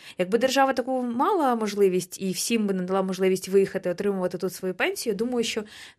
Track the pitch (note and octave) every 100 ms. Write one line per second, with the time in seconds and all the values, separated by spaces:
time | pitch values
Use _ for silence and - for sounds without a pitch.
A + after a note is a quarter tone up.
0 | - - F#3 A3+ C4 B3+ C4+ C4 B3 C4
1 | B3 A#3 D#4 G4+ C#4 A#3 G#3+ G3+ G3 F#3
2 | F3+ - F#3+ F3 - A#3 G#3 F#3+ F3+ F#3+
3 | F#3+ F3+ F#3+ F#3 F#3 G3 F#3+ F#3+ F3+ F3
4 | G3 G3 F3+ F3+ F#3 F3+ F#3 F3+ D4 G4
5 | A#3+ F#3 A#3+ B3 A3+ - G#3+ - -